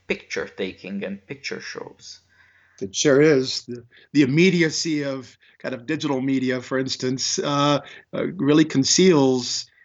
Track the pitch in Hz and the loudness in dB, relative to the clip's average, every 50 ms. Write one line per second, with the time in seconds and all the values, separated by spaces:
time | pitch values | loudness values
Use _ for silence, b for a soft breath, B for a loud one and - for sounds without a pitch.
0 | _ - - 196 - - - 92 78 98 - - 101 92 - - - 92 98 98 | _ -8 -8 -8 -8 -10 -8 -8 -8 -8 -8 -8 -8 -8 -8 -12 -12 -10 -10 -8
1 | 101 98 101 98 _ - 139 - - - 92 - - - - - - - - _ | -8 -8 -10 -12 _ -16 -16 -14 -12 -12 -12 -12 -12 -14 -14 -14 -14 -16 -18 _
2 | - - - - _ b b b b b b b b b b b - 98 - - | -20 -20 -20 -20 _ b b b b b b b b b b b -12 -8 -4 0
3 | - 151 131 135 151 156 147 131 131 131 - - - - 120 120 - _ b b | 2 4 4 6 6 6 4 4 2 -2 -4 -8 -10 -12 -16 -16 -16 _ b b
4 | b b - 143 143 123 139 160 180 190 175 175 165 156 147 - - 170 151 147 | b b 2 2 2 4 4 4 4 4 4 2 0 0 -2 -4 -4 -4 -4 -4
5 | 143 139 135 135 123 113 - _ b b b b - - 127 117 120 120 160 147 | -4 -6 -8 -10 -12 -16 -20 _ b b b b -10 -8 -8 -8 -6 -6 -4 -4
6 | 147 143 139 127 131 135 135 131 131 127 127 127 123 - 139 131 135 131 - - | -2 -2 -2 -2 -2 0 -2 0 0 -2 -2 -4 -4 -4 -4 -4 -2 -4 -6 -4
7 | 131 127 131 131 - - - - - 147 143 143 143 147 147 135 B B B B | -4 -4 -4 -4 -4 -4 -4 -2 -2 -2 0 2 2 2 2 0 B B B B
8 | B B - 139 127 - - 185 139 139 147 160 156 156 - 139 131 - - - | B B -8 -6 -6 -6 -4 -2 2 4 4 4 4 4 2 0 0 2 4 4
9 | 185 190 170 147 135 131 131 127 120 - - - - b b b b | 6 6 6 6 4 4 2 0 -2 -6 -8 -8 -10 b b b b